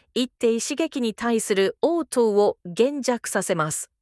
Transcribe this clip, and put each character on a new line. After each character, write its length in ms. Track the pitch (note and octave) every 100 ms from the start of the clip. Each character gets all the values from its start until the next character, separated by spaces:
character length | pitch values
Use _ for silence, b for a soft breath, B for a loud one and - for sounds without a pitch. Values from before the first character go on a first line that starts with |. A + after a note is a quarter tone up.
| b
一 140 | A3+ B3+
定 320 | - A#3 A3+
刺 160 | - C#4+
激 240 | D#4+ C4+
に 120 | A#3
対 280 | - A#3 A3+
す 160 | - G3
る 200 | G3 -
応 220 | D4 E4+
答 260 | D4 B3+ A3+
を 260 | G3+ G#3 -
減 380 | F3+ E3+ B3+ D4
弱 260 | B3 A#3 -
さ 140 | G3+
せ 140 | F#3 F3
ま 160 | D#3
す。 180 | - - _